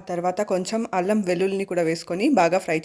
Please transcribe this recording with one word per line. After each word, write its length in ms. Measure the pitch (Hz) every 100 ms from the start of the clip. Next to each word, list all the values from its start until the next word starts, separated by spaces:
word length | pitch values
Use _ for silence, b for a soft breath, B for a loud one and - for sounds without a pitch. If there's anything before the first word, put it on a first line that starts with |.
ఆ 20 |
తర్వాత 380 | - 175 180 185
కొంచెం 460 | 208 185 185 226 233
అల్లం 280 | 190 180 214
వెల్లుల్లిని 440 | 180 175 190 196 196
కూడా 160 | 175
వేసుకొని 480 | 160 165 - 175 269
బాగా 280 | 233 170 185
ఫ్రై 240 | 180 160